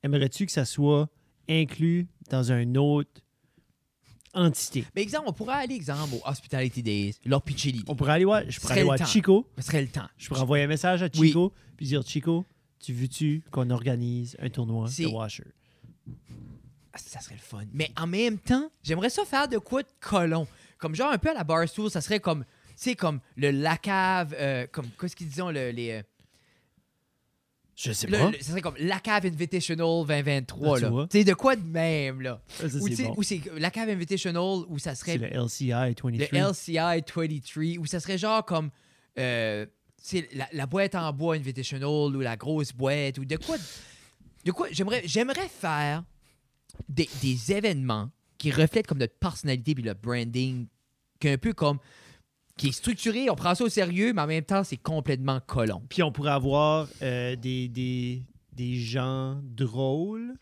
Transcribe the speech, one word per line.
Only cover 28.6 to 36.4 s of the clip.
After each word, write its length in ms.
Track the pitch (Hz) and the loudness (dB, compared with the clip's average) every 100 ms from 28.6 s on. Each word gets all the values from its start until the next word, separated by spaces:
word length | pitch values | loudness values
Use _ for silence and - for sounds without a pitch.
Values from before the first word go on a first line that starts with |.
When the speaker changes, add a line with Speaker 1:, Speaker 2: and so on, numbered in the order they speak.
Speaker 2:
comme 160 | 165 135 | -4 -4
La 220 | 165 190 | -2 -2
Cave 240 | 220 208 185 | 0 0 0
Invitational 800 | 156 170 180 160 165 165 170 151 | -2 -2 -2 -2 0 2 2 2
vingt 160 | 147 | 0
vingt-trois, 560 | 143 139 131 - 151 135 | 2 0 -2 -2 2 4
Speaker 1:
Ah, 20 | |
tu 40 | |
Speaker 2:
là. 60 | 110 | 2
Speaker 1:
vois. 180 | 120 160 | 0 4
Speaker 2:
Tu 100 | 208 | 6
sais, 60 | 196 | 6
de 80 | |
quoi 240 | 180 262 247 | 6 4 2
de 100 | 165 | -2
même, 540 | 165 165 156 135 131 | 0 0 0 -2 -4
là. 200 | 127 117 - - | -8 -8 -14 -6
Speaker 1:
Ah, 60 | 160 | -4
ça, 80 | 139 | -2
Speaker 2:
Ou 60 | 113 | 0
Speaker 1:
c'est 20 | |
Speaker 2:
tu 40 | 117 | 0
sais, 80 | 110 | -2
Speaker 1:
bon. 60 | 208 | -2
Speaker 2:
ou 60 | |
c'est 180 | 196 185 165 160 | -2 -2 -6 -4
La 140 | 170 | -2
Cave 180 | 220 220 | -2 -2
Invitational, 720 | 196 170 190 185 170 185 190 170 | -2 -2 -2 -2 0 0 -2 -4
ou 100 | 147 | -6
ça 160 | 160 131 | -6 -6
serait 180 | - | -4
Speaker 1:
C'est 40 | 165 | -4
le 160 | 117 | -2
L 160 | 127 120 | -2 -4
C 160 | - 131 | -2 -2
I 220 | 120 127 117 | 0 0 0
twenty-three. 440 | 127 117 147 | -2 -2 0
Speaker 2:
le 80 | 160 | 2